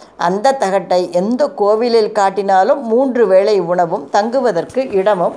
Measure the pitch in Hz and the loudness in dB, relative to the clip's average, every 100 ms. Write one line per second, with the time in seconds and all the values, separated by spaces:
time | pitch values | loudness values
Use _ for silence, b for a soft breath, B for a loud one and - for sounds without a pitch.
0 | B B 175 196 214 269 190 196 170 180 | B B -4 0 0 0 0 -2 0 -2
1 | 175 175 202 254 294 - 202 220 247 226 | 0 -2 -2 -2 -2 0 0 2 2 2
2 | 208 214 196 196 196 190 202 294 233 226 | 0 0 -2 0 0 2 2 0 0 0
3 | 269 240 202 190 208 202 170 180 170 196 | 0 2 4 4 4 2 0 -2 -2 -4
4 | - 208 220 269 240 170 156 247 269 196 | -2 -2 0 0 0 -2 -4 -4 -2 0
5 | 190 196 190 | 0 0 -2